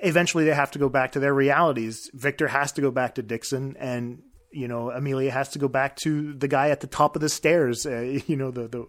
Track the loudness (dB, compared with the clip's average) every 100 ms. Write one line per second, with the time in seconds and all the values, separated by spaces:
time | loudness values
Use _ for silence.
0 | 2 4 4 2 2 4 0 2 2 2
1 | 0 0 2 4 4 4 4 2 -2 -6
2 | -14 -4 -4 0 0 2 0 0 0 0
3 | -2 -4 -6 -6 -4 -6 -6 -8 -6 -4
4 | -6 -10 -20 -20 _ -10 -6 -4 -6 -4
5 | -2 0 0 -2 -4 -2 -2 0 0 -2
6 | -2 -2 -4 -4 0 2 2 0 -4 2
7 | 2 2 -2 0 4 4 4 0 -4 -4
8 | -2 -4 -2 -2 -2 -6 -8 -8